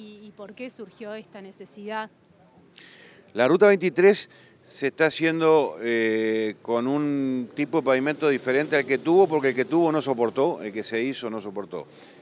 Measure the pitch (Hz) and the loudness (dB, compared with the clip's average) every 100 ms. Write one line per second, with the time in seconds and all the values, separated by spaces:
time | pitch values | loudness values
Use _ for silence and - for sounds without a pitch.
0 | 214 208 208 - 202 208 254 - 196 - | -18 -20 -20 -18 -18 -14 -14 -14 -18 -14
1 | 214 220 - 202 190 190 185 214 208 220 | -14 -14 -14 -18 -18 -18 -18 -16 -10 -8
2 | 220 _ _ _ _ _ _ - - - | -10 _ _ _ _ _ _ -20 -20 -20
3 | - - - 104 127 175 208 202 180 165 | -20 -20 -10 0 2 6 6 4 2 4
4 | 190 196 - - - _ - - 135 - | 6 4 -2 -14 -20 _ -18 -6 -6 0
5 | 156 - 160 165 160 160 120 78 117 117 | 0 2 -2 2 4 4 4 -2 -2 0
6 | 113 110 110 110 110 101 - 117 127 147 | 2 0 0 0 -2 -6 -2 -2 0 0
7 | 147 139 135 127 120 - 143 165 131 131 | 0 -2 -2 -4 -6 -6 -2 0 2 2
8 | 139 147 156 131 127 131 151 147 127 131 | 0 0 0 0 0 0 2 0 0 -2
9 | 151 175 185 156 135 123 120 160 170 156 | 2 4 4 2 0 0 0 0 2 0
10 | 131 120 117 113 156 117 104 104 - 113 | -2 0 0 0 -2 -2 -8 -8 -6 -4
11 | 131 131 117 110 101 98 92 85 71 - | -4 -6 -8 -10 -10 -12 -10 -12 -12 -18
12 | - - | -20 -20